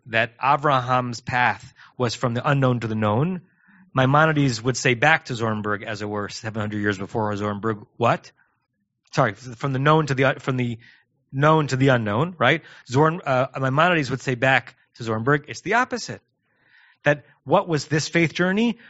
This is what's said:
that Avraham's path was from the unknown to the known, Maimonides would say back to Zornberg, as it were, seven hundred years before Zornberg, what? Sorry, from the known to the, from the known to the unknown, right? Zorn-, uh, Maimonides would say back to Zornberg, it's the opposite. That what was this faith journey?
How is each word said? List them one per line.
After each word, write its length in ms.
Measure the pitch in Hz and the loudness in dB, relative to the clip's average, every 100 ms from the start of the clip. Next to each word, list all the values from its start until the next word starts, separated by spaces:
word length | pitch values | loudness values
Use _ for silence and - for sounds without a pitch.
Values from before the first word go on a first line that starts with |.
| 113 | -4
that 280 | 113 117 - | -2 -2 -2
Avraham's 800 | 131 147 147 131 127 127 123 117 | 0 2 2 2 2 0 -2 -6
path 540 | - 127 120 98 - - - - | -4 0 0 -2 -10 -20 -14 -4
was 180 | 123 - | -4 -2
from 180 | 123 | -2
the 160 | 120 147 | -2 0
unknown 300 | 139 127 123 | 2 2 0
to 80 | 110 | -2
the 80 | 107 | -2
known, 460 | 107 110 170 180 - _ _ _ _ | 0 0 -2 -4 -12 _ _ _ _
Maimonides 680 | 131 131 147 160 147 139 107 | 0 4 4 4 4 0 0
would 140 | 123 120 | -4 0
say 160 | 135 120 | 0 2
back 300 | 147 160 - | 2 2 -2
to 80 | |
Zornberg, 500 | 117 113 107 104 101 | -4 -4 -2 -2 -4
as 180 | 110 104 | -6 -8
it 80 | 104 | -6
were, 200 | 104 98 | -6 -6
seven 320 | - 110 107 | -8 -8 -6
hundred 180 | 104 107 | -6 -2
years 180 | 104 95 | -2 -2
before 340 | 95 117 107 | -4 -4 -2
Zornberg, 520 | 101 104 101 110 101 - - | -2 -4 -4 -4 -6 -10 -2
what? 340 | 117 180 - _ _ _ _ _ _ _ _ | 0 0 -6 _ _ _ _ _ _ _ _
Sorry, 220 | 151 120 | 0 0
from 400 | 95 123 113 139 | -2 -12 -8 -4
the 60 | 131 | 0
known 280 | 151 156 147 | 4 4 2
to 80 | 131 | 0
the, 220 | 135 143 | 0 0
from 180 | - 127 | -4 -2
the 220 | 120 113 - _ _ _ _ | -4 -6 -14 _ _ _ _
known 360 | 135 151 160 135 | 2 4 4 2
to 80 | 131 | 2
the 140 | 135 | 4
unknown, 460 | 120 104 107 175 175 | 4 0 -2 -2 0
right? 240 | 123 156 - - - | 0 0 -4 -20 -2
Zorn-, 340 | 127 156 165 | 2 2 0
uh, 240 | 143 127 131 139 | -2 0 0 -2
Maimonides 500 | 131 139 175 165 131 | -2 2 2 2 0
would 120 | 131 | -4
say 140 | 135 120 | -4 0
back 400 | 131 127 - - _ - | 2 2 0 -12 _ -10
to 80 | |
Zornberg, 400 | 113 110 123 147 135 | -4 -2 0 0 -2
it's 140 | 113 | -10
the 140 | 170 233 | -2 0
opposite. 460 | 254 226 - 98 _ _ _ _ _ _ _ _ | 0 -6 -10 -14 _ _ _ _ _ _ _ _
That 200 | 147 147 - _ | 0 0 -4 _
what 240 | 131 180 180 | 0 0 2
was 180 | 151 - | -2 -2
this 220 | 156 - | -4 0
faith 260 | 170 160 | 0 0
journey? 460 | - 185 202 233 - | 0 0 0 0 -4